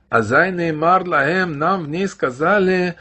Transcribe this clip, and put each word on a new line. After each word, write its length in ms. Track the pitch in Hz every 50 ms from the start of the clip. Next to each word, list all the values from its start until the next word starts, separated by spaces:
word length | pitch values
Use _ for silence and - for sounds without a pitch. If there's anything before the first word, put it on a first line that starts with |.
| _ -
«Азай 420 | - 117 110 107 123 143 170 190
неймар 560 | 185 175 170 165 156 151 156 170 180 190 180
лаэм», 500 | 180 170 143 135 143 175 185 185 175 156
нам 280 | 139 151 170 190 185 165
в 40 | 143
ней 180 | 147 175 196
сказали, 840 | 185 - - - 135 123 123 156 170 202 208 190 185 185 185 180 180 170 -